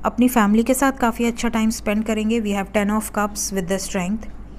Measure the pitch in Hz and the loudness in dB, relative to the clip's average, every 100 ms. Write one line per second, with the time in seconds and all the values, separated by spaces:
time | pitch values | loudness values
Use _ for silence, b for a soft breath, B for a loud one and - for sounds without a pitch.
0 | - - 247 247 202 220 233 254 277 269 | -4 2 4 6 4 4 4 2 2 2
1 | 240 226 233 233 233 226 220 226 - 208 | 0 0 -2 0 -2 0 0 0 -2 -2
2 | 220 220 220 233 208 202 190 214 202 214 | 0 -2 0 0 0 -2 -2 0 0 0
3 | 214 - 208 208 - 190 175 190 - 196 | -2 -2 -2 -2 -4 -4 -2 -4 -2 -4
4 | 180 226 - - B | -2 -4 -6 -12 B